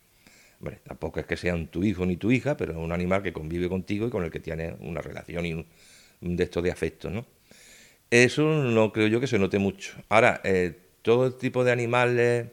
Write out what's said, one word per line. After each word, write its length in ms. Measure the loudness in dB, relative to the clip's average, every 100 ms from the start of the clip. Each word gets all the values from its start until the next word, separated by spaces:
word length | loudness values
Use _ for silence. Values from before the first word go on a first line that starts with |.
| _ _ -20 -20 _ _
Hombre, 200 | -14 -12
tampoco 360 | -16 -10 -8 -6
es 60 | -6
que 120 | -4
sean 300 | -2 -2 -4
tu 160 | -2
hijo 220 | -2 0 -2
ni 120 | 0
tu 140 | 2
hija, 240 | 2 0 -4
pero 180 | -4
es 40 | -6
un 140 | -4
animal 320 | -2 0 0
que 100 | -2
convive 340 | -6 -6 -4 -2
contigo 380 | -2 -4 -4 -2
y 60 |
con 120 | -4
el 60 | -4
que 120 | -6
tienes 340 | -8 -6 -6 -8
una 220 | -10 -8
relación 440 | -8 -12 -10 -6 -4
y 80 |
un, 120 | -6 -10 _ -20 -20 _ _
un 140 | -6 -2
de 80 |
estos 180 | -2 -2
de 100 | -2
afecto, 380 | -2 -4 -6 -10
¿no? 160 | -8 -10 _ _ -20 -20 -20 -20 _ 2
Eso 340 | 4 4 4
no 480 | 0 2 2 4 2
creo 160 | 2 2
yo 140 | 2
que 60 | 0
se 120 | 0
note 180 | 2 2
mucho. 360 | 0 -2 -10 -14 0
Ahora, 320 | 4 6 4
eh, 340 | 0 2 0 -4 _ _
todo 240 | 2 4 2
el 100 | -2
tipo 260 | -4 0
de 80 | 2
animales, 760 | 2 2 2 4 4 4 2 -2